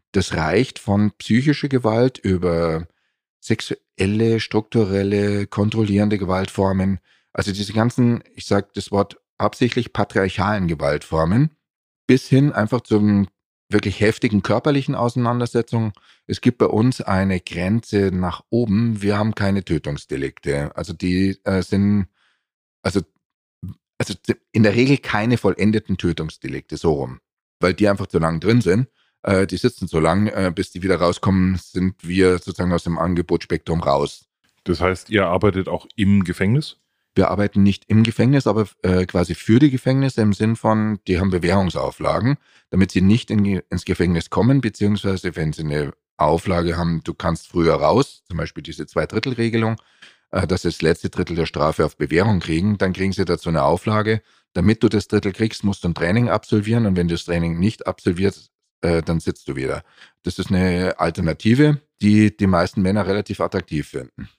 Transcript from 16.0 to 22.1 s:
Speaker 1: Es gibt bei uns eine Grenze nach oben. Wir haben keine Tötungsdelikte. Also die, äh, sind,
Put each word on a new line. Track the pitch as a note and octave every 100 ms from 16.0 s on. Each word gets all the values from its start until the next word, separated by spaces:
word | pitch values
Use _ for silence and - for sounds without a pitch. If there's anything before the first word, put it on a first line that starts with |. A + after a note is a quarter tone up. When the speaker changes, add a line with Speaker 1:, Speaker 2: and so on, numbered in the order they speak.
| _ _ -
Speaker 1:
Es | G2+
gibt | B2 -
bei | G#2
uns | G#2 B2 -
eine | - F#2+ F#2+ F#2
Grenze | - F2 F#2 A2+ - G#2 G2
nach | F2+ F2+ - -
oben. | A#2 A2+ G2+ A#2 G#2
Wir | G2+ G#2
haben | G#2+ -
keine | G2 G2 -
Tötungsdelikte. | D#2 - D2 - C#2 C2+ - C#2+ C#2+ D2 -
Also | F2
die, | E2 F#2 F2+ F#2+ F#2+
äh, | - F#2+
sind, | F2 G2 G2+ G#2 F2+